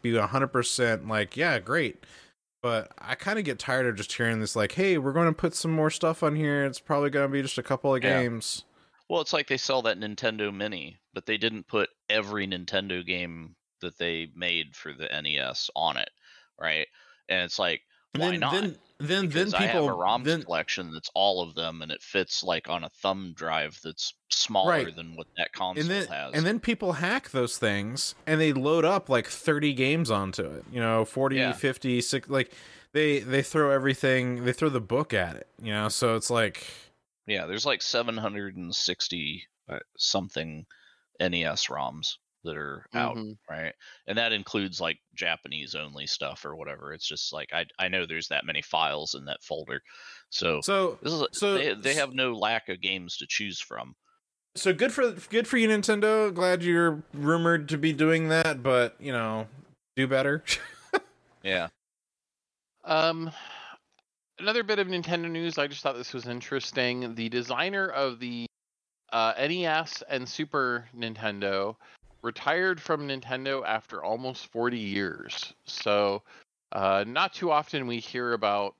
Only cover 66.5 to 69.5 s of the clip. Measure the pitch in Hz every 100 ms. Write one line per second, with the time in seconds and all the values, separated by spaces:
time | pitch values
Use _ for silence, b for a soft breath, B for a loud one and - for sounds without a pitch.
66.5 | 139 - 139 123 123 123 117 113 120 117
67.5 | 123 175 196 190 139 135 120 123 120 117
68.5 | _ _ _ _ _ _ 113 113 113 143